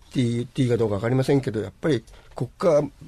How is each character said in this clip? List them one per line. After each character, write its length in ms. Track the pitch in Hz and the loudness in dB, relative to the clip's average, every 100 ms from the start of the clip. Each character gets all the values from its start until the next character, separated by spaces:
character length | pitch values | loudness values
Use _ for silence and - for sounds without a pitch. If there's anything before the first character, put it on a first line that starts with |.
| - - | -8 -2
っ 20 | |
て 80 | 120 | -2
言 100 | 120 | -2
っ 20 | 123 | -4
て 160 | - | -2
い 60 | 127 | 0
い 20 | |
か 80 | 117 | 2
ど 80 | 113 | 0
う 40 | |
か 60 | 101 | 0
わ 60 | |
か 80 | 113 | 0
り 60 | 131 | 0
ま 100 | 135 | 2
せ 80 | 139 | 0
ん 60 | |
け 100 | 131 | 0
ど、 80 | 107 | -4
や 100 | 98 | -6
っ 40 | - | -4
ぱ 80 | 170 | -2
り 120 | 123 - - - - | -2 -4 -20 -16 -10
国 140 | 127 - | -10 -2
家 240 | 190 147 - - | 2 2 2 -6